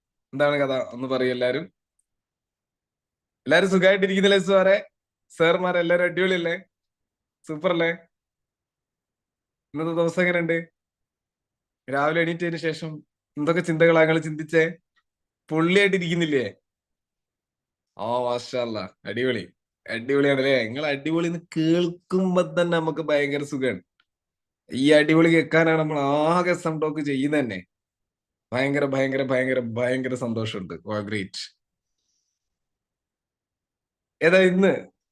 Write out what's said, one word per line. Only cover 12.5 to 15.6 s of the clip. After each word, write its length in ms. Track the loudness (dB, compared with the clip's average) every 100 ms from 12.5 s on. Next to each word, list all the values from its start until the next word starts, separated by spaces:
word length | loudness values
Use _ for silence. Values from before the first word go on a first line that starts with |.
| -4
ശേഷം 460 | -4 -6 -10 -12 -18 _ _ -4
എന്തൊക്കെ 240 | 0 0
ചിന്തകളാ 400 | 0 2 4 6
നിങ്ങൾ 180 | 4 2
ചിന്തിച്ചേ? 520 | -2 -10 -2 0 0 -4 _ _ _ _ _ _ _
പൊള്ളിയായിട്ടിരിക്കുന്നില്ലേ? 1040 | -2